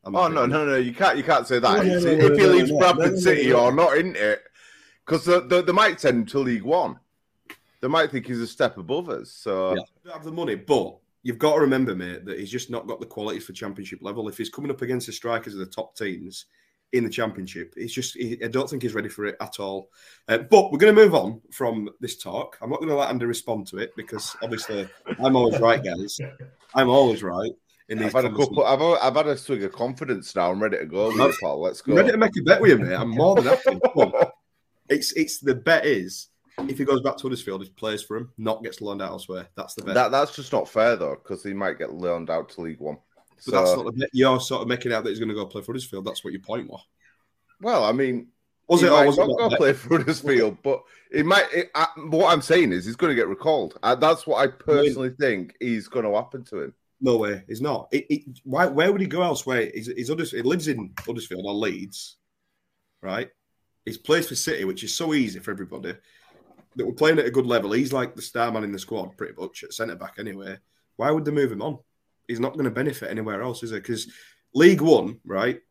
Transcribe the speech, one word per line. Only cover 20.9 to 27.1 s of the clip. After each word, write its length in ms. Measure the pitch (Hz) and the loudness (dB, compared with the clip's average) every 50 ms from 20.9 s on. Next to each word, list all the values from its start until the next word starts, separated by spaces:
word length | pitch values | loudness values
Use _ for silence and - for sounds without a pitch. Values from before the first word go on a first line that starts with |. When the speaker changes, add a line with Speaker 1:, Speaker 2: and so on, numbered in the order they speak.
| 208 | 10
Speaker 1:
move 220 | 208 220 196 165 | 10 8 8 8
on 260 | 151 - - 113 113 _ _ | 2 0 0 -8 -10 _ _
from 380 | - - 135 120 113 110 104 101 - _ | -10 -4 -4 -4 -4 -4 -8 -10 -12 _
this 220 | - 113 - - - | -12 -12 -12 -12 -12
talk. 360 | 95 90 113 120 - - - | -8 -8 -8 -8 -10 -14 -14
I'm 80 | 110 117 | -10 -8
not 120 | 143 - | -6 -6
gonna 140 | 160 160 147 | -4 -2 -2
let 140 | 143 139 - | -2 -2 -2
Andy 160 | 127 127 120 | -2 -4 -2
respond 440 | 117 117 - - - 113 107 98 - | -4 -4 -4 -6 -6 -6 -6 -8 -10
to 100 | - 95 | -10 -10
it 160 | 110 113 _ | -10 -10 _
because 400 | - 107 - 117 107 - - - - 113 | -16 -16 -12 -12 -10 -10 -12 -12 -10 -8
obviously 440 | 113 117 110 - - 110 101 95 92 - _ _ - - - | -8 -8 -8 -8 -8 -8 -8 -8 -10 -14 _ _ -12 -8 -2
I'm 160 | 123 131 131 | 0 2 4
always 240 | 131 123 113 107 - | 4 4 2 2 4
right, 220 | 113 113 117 - 131 | 4 4 4 2 0
guys. 380 | 95 87 87 98 104 - - 135 - - _ - - _ _ _ _ - | -6 -8 -8 -8 -10 -10 -12 -12 -14 -14 _ -20 -20 _ _ _ _ 0
I'm 160 | 135 135 123 | 2 4 6
always 320 | 127 139 135 123 | 6 6 6 6